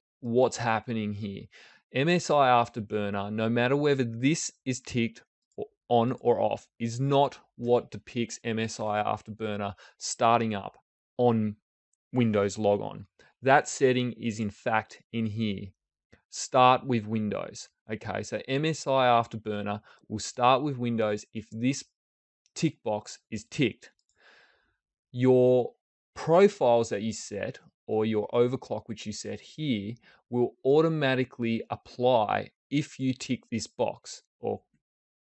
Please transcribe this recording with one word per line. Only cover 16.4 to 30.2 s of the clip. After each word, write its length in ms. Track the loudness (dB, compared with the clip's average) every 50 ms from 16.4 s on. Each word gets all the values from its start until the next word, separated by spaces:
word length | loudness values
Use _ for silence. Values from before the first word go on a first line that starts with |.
| -8 0 4 6 6 6 6 4 0
with 200 | -2 -2 -2 -2
Windows. 640 | -2 -4 -4 -2 -4 -4 -6 -8 -10 -12 -16 -18 -20 _ _ _ -10
Okay, 320 | -10 -8 -8 -6 -6 -6 -6
so 180 | -6 -8 -8 -6
M 160 | -4 -4 -2 -2
S 240 | -2 -4 -4 -2
I 200 | -2 2 2 4
Afterburner 720 | 6 4 4 2 0 -6 -10 -6 -6 -6 -4 -4 -4 -6 -8 -8 _ -20 _ _
will 120 | -10 -8 -8
start 420 | -8 -8 -4 2 4 4 4 4
with 160 | 0 -2 -4
Windows 480 | -4 -4 -2 0 0 0 0 -2 -4 -6 _ -12
if 160 | -12 -12 -10
this 320 | -8 -2 -2 -2 -2 -2 -6 _ _ _ _ _ _ _ _ _ _ _ _ _ -8
tick 260 | -4 -4 -4 -4 _ -6
box 360 | -4 -4 -4 -6 -10 -18 -20 _ -12
is 140 | -12 -12 -12
ticked. 480 | -8 -4 -2 -2 -2 -2 _ -20 -20 _ _ _ _ _ _ _ _ _ _ _ _ _ _ _ _ _ _ _ _ _ _ _ _
Your 640 | -4 2 4 6 6 6 6 6 4 4 2 -2 -6 _ _ _ _ _ _ _ -14
profiles 720 | -6 0 4 6 6 6 6 4 4 2 4 4 4 2
that 140 | 0 -4 -4
you 100 | -4 -4
set 480 | -6 -6 -10 -10 -8 -6 -6 -6 -8 -12 _ -20 _ _ _
or 180 | -4 -2 0 0
your 240 | 0 0 -2 -2 0
overclock 540 | 2 2 2 2 0 -4 -6 -8 -8 -8 -8
which 200 | -10 -12 -12 -10
you 60 | -12
set 300 | -10 -10 -10 -10 -10 -12
here 540 | -14 -16 -12 -8 -4 -2 -2 -4 -4 -8 -12 -14 _ _ _ _